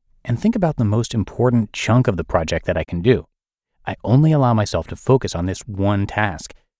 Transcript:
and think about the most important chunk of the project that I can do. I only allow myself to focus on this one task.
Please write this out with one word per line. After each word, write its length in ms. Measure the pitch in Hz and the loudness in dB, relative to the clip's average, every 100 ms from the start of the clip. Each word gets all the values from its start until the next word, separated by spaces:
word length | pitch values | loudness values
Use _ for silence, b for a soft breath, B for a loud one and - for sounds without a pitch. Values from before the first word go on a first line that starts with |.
| _ _ | _ _
and 160 | - 120 | -6 -2
think 160 | 214 | 0
about 220 | 233 170 - | 0 0 0
the 80 | |
most 300 | 107 107 117 | 0 0 -2
important 580 | 117 98 - 123 120 107 | -4 -4 -2 2 2 0
chunk 340 | - - 117 127 | -4 2 2 4
of 120 | 87 | 0
the 60 | |
project 420 | 82 87 80 82 - | 0 -2 0 -4 -2
that 100 | 82 | -4
I 80 | |
can 160 | 80 87 | -4 -2
do. 260 | 101 120 - _ _ _ _ _ - | 2 2 0 _ _ _ _ _ -12
I 100 | - | -8
only 280 | - 127 156 | 2 4 4
allow 200 | 151 123 | 4 2
myself 340 | 113 101 87 - | 2 0 -4 -6
to 80 | - | -6
focus 380 | - 131 95 | 0 0 0
on 120 | 87 90 | -4 -4
this 140 | 92 | -6
one 440 | - 98 98 101 101 | -8 -4 0 0 -2
task. 460 | - 107 76 - - _ | -2 -4 -4 -14 -20 _